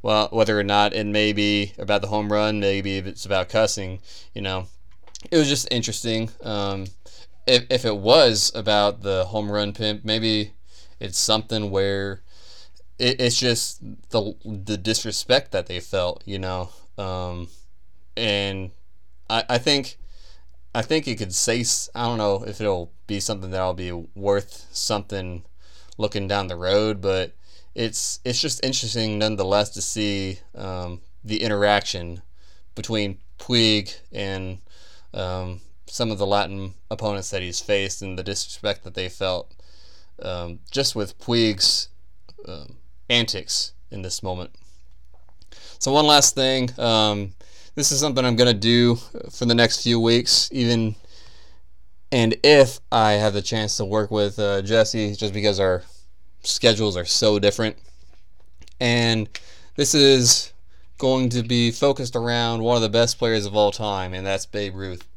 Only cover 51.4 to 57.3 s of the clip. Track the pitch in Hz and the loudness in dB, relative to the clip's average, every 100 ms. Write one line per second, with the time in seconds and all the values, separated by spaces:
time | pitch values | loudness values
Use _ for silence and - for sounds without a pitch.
51.4 | - - - - - - - 127 113 113 | -14 -14 -14 -14 -14 -14 -2 4 4 6
52.4 | 143 147 127 - - 117 107 104 107 101 | 10 10 10 6 0 4 6 6 4 2
53.4 | 95 117 107 - 98 107 101 107 101 104 | -2 -2 0 -2 0 0 2 2 2 2
54.4 | 101 98 98 113 110 113 104 101 107 101 | 2 2 4 4 4 2 -2 -2 -4 2
55.4 | 104 98 95 90 - - - - - - | 2 4 2 2 -2 -14 -14 -14 -14 -8
56.4 | - - 117 107 107 90 85 - 113 | -4 4 4 6 2 0 0 4 4